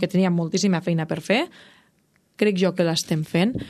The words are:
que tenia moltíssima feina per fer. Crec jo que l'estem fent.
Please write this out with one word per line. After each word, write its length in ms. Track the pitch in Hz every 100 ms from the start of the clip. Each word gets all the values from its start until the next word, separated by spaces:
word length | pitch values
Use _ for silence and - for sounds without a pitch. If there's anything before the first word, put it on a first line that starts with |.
que 60 | 165
tenia 220 | 180 185
moltíssima 480 | 170 165 185 202 175
feina 240 | 170 165 156
per 160 | 151
fer. 220 | - 214 349 - - - _ _ _ _ _ -
Crec 220 | 214 190
jo 140 | 185
que 80 | 180
l'estem 380 | 170 160 - 160
fent. 280 | 156 170 202 262